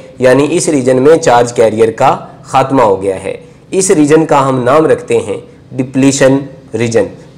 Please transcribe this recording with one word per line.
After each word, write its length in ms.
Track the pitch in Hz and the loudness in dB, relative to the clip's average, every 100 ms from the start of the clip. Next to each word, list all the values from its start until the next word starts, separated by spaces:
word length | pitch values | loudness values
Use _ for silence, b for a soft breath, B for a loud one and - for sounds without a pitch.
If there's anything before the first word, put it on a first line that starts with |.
| B B | B B
यानी 220 | 127 131 | 2 2
इस 260 | 147 170 175 | 0 -2 -2
रीजन 260 | 143 123 131 | -2 0 2
में 220 | 143 160 | 4 4
charge 340 | 135 120 120 | 2 2 0
carrier 400 | - 110 107 113 | 0 0 2 -2
का 420 | 110 135 175 - - - | 0 0 -2 -8 -20 -4
खात्मा 380 | 135 131 135 | -2 0 0
हो 140 | 110 95 | 2 0
गया 180 | 98 92 | -4 -6
है। 240 | 95 - B B B | -8 -12 B B B
इस 180 | 185 190 | -4 0
रीजन 340 | 160 143 156 156 | 2 2 2 2
का 140 | 143 | 0
हम 240 | 135 131 | 0 -2
नाम 220 | 123 156 151 | 0 2 2
रखते 320 | - - 117 | -2 -2 -4
हैं 260 | 104 92 - B B | -4 -10 -12 B B
depletion 680 | 127 127 135 135 - 131 139 143 - - 110 | -10 -6 0 0 2 2 2 -4 -18 -10 -6
रीजन। 320 | 117 113 87 - B | -2 -2 -2 -8 B